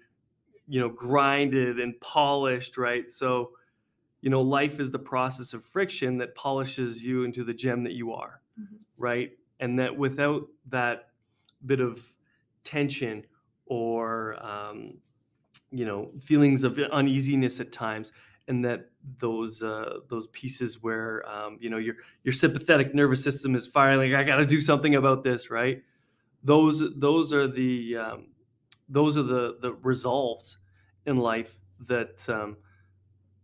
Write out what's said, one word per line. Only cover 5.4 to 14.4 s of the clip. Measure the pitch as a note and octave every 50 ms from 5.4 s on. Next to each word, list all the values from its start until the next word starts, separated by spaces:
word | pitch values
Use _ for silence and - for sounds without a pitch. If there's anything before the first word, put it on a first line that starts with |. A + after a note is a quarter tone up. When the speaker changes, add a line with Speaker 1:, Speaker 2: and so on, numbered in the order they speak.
| B2 - B2
Speaker 1:
of | A2 -
friction | _ - F#3+ G3 F#3+ - - C3+ B2+ B2+ B2
that | A#2+ A#2+ -
polishes | - - C#3 C3+ C3+ C3+ C3+ C3 C3+ B2 A#2 A2+ A2+ A#2
you | B2+ B2+ B2+ B2
into | A#2+ A2+ B2 A#2+
the | A#2 A2+
gem | A#2 C3 B2+ A#2+ B2 A#2+
that | G2+ E2+
you | A#2+ A#2 A2+ -
are, | - - - - - _ _ _ A3+
Speaker 2:
Mm-hmm. | G#3 G3 - - _ _ _
Speaker 1:
right? | - B2 A#2+ A#2+ B2 B2 - - _ _ _ _ -
And | C3 A#2+ B2 B2+
that | B2+ B2 -
without | C#3+ C#3 C3 C3+ C#3+ C#3+ D3 D3+ - D3 - _ _ _ B2+
that | C3 B2 A#2+ A#2+ A#2 - - _ _ _ _ _ _ _ _ _ _ _ C3+
bit | B2+ C#3 B2
of | B2+ A#2+ A2 A2 - _ _ _ _ _ _ _ _ _ _ _ -
tension | - D3+ D3 C#3+ C3+ C#3 - C3 A2+ G#2+ G#2 - _ _ _ _ _ _ _ _
or, | - B2+ A#2 A#2 A#2 A2+ A#2 A2+ A2+ A2+ A2+ A2 G#2+ G#2+ -